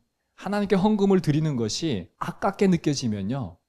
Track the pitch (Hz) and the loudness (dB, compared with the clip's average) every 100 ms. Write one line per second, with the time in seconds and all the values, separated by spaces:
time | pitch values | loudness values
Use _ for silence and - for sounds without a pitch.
0 | _ _ _ - - 208 202 196 202 214 | _ _ _ -12 -6 -2 0 2 2 2
1 | 196 190 - 147 156 135 110 - 165 107 | 4 4 4 0 0 -2 -4 -4 -4 -4
2 | 85 - - - 208 190 202 170 - 139 | -6 -12 -10 -4 -4 2 2 2 0 -2
3 | 123 104 98 135 101 90 | -2 -4 -4 -6 -6 -12